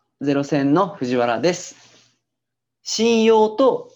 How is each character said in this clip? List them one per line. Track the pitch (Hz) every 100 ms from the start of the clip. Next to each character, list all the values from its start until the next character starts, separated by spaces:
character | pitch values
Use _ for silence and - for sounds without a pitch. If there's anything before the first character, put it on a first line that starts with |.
| _ _
ゼ | 139 139
ロ |
戦 | 143 147 139 156
の | 196
藤 | 151 123 127
原 | 120 113
で | 156 175
す。 | - - _ _ _ _ _ _ _ _ _ _
信 | - - 226 226
用 | 220 220 214
と | 214 262 - -